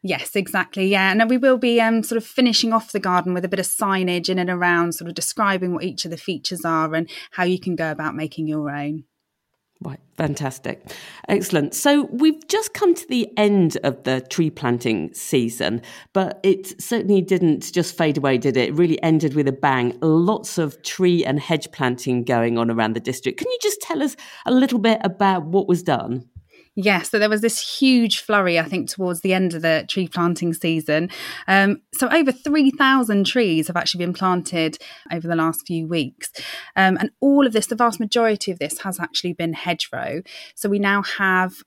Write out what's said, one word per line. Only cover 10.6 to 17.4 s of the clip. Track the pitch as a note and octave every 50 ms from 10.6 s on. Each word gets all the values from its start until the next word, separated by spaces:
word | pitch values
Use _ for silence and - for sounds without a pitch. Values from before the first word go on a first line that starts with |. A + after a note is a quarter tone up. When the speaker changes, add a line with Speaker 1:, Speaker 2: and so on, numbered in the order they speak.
| _ B2+ - - _ - - - - - - - -
Speaker 2:
Excellent. | - G#3 G3 F#3+ - - D#3 C#3+ - -
So | - - C#4+ C#4+ D4 C#4 -
we've | - B3 D4+ D#4 D4+ D#4 -
just | - G4 G#4+ A4 A4 _
come | - G#4 F4+ E4+
to | - -
the | - C4 B3 A3+ - -
end | - G#3+ G#3 G#3 G3 F3 D#3 - - -
of | C#3 C3 - -
the | C3+ C3 C3
tree | B2+ - - - E3+ D#3
planting | D3+ - D3 B2 A#2+ A#2+ - B2 A2 F#2+ D#2 - -
season, | - - - - C3 A#2 A2+ A#2 - - D2 A2 A#2+ - - - - - _ _
but | G3 F#3+ F3 - -
it | - G3 F#3 F#3+ F#3+ - - -
certainly | - - A#3+ A3+ - G3 G3+ F#3+
didn't | F3 - F#3+ F3